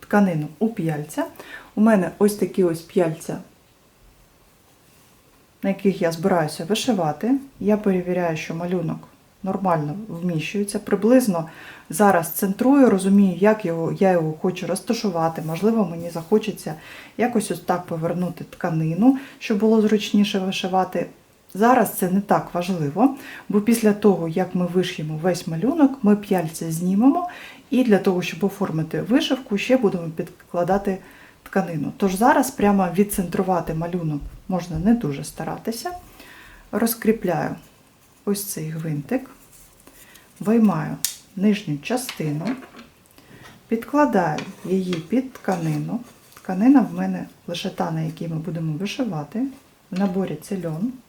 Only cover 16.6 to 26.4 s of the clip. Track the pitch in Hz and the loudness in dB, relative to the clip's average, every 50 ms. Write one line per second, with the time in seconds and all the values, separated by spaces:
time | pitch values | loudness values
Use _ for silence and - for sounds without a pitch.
16.6 | - - 156 160 - - - - - - - - 208 247 240 226 - - 180 165 | -8 -10 -10 -10 -12 -20 -20 -20 -20 -18 -4 -2 -2 0 0 0 -2 -2 -6 -8
17.6 | - - 185 175 175 - 175 165 160 170 165 175 180 170 170 - 143 - - - | -2 -2 -2 -2 -2 -6 -6 -4 -2 -2 -2 -2 -2 -4 -4 -8 -14 -16 -14 -6
18.6 | - 175 160 160 160 160 165 180 214 254 277 269 - - - - - - 226 202 | -4 -2 -2 0 0 -2 0 4 4 4 4 4 0 -10 -18 -16 -4 -2 0 2
19.6 | 214 220 220 226 208 214 214 214 214 - - 208 202 202 - 202 185 190 190 - | 4 4 4 6 4 4 2 2 0 2 2 2 2 4 2 -2 -2 -2 -4 -4
20.6 | - 185 180 190 185 185 - 180 - - - _ _ _ _ _ _ _ - 190 | -4 0 0 0 0 0 -2 -6 -6 -6 -10 _ _ _ _ _ _ _ -4 0
21.6 | 208 240 254 247 214 - - - - 180 180 202 202 - 196 160 156 - - 175 | 4 4 6 4 4 0 0 -2 -2 0 0 0 2 2 0 0 0 -2 -6 -6
22.6 | 175 175 196 170 156 143 143 185 226 277 269 - - - - - - _ 190 208 | -4 -2 -2 -2 -2 -2 0 4 4 4 4 2 -14 -18 -18 -18 -12 _ 0 0
23.6 | 208 240 233 233 - 208 202 208 - 214 190 165 165 165 165 190 185 175 - 185 | 2 2 0 4 4 2 2 4 4 4 4 4 0 -4 -2 -2 -2 0 0 -2
24.6 | 180 175 175 185 180 - - - 156 151 156 156 156 185 175 180 - - 160 165 | -2 0 2 0 0 0 -2 -6 -6 -6 -6 -2 -2 -2 -2 -2 -4 -6 -6 -2
25.6 | 170 240 320 339 294 269 - - - 202 208 202 208 - 202 180 | 0 -2 2 2 2 2 2 2 2 2 2 2 2 -2 -2 -2